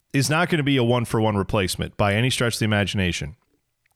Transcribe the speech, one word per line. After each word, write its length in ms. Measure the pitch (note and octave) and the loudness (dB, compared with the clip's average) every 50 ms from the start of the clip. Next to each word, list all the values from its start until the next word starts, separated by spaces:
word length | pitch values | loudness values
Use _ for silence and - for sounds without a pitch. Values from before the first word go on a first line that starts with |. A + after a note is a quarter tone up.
| _ _ - | _ _ -2
is 180 | C#3+ B2+ C3 | -2 0 2
not 180 | D3+ D#3+ F3+ - | 0 0 0 0
gonna 140 | F3+ D#3 C#3 | 0 0 2
be 160 | C#3+ C#3 C3 | 2 2 2
a 60 | A#2+ | 2
one-for-one 520 | A#2 B2 B2 A#2 - - A2+ A2 A2 G#2+ | 2 2 0 0 0 0 0 2 2 2
replacement 580 | G2 F#2 - - G#2+ F#2 F2+ - - E2 - - - | 0 0 0 0 0 0 0 -2 -4 -6 -8 -2 0
by 160 | G#2+ G2+ G2+ | 0 2 2
any 160 | G#2+ A#2+ C3 | 2 0 0
stretch 240 | A#2+ - B2+ A#2 - | 0 0 -2 -2 -2
of 40 | - | -2
the 40 | A2+ | -2
imagination. 720 | G#2+ G#2+ G2+ G2+ F2+ - G#2 F#2 F2 E2+ - D2 C#2+ - - _ _ _ _ _ _ _ _ _ _ _ | 0 2 0 0 0 0 0 0 -2 -2 -4 -8 -10 -12 -18 _ _ _ _ _ _ _ _ _ _ _